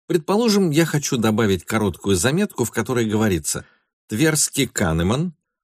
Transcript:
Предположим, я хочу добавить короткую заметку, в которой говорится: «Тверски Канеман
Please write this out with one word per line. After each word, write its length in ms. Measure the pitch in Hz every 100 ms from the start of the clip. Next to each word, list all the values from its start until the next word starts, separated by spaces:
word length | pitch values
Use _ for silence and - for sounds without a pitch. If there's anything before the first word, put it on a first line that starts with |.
| -
Предположим, 600 | 170 156 202 240 202 185
я 160 | 143 165
хочу 320 | 151 139 131
добавить 480 | 110 107 110 95 -
короткую 500 | 110 104 - 101 95
заметку, 480 | 117 165 208 -
в 80 | 117
которой 340 | - 110 123 113
говорится: 600 | 107 110 87 76 65 - _ _ _ -
«Тверски 600 | 110 160 156 - - 135
Канеман 680 | - 92 80 87 127 180 - _ _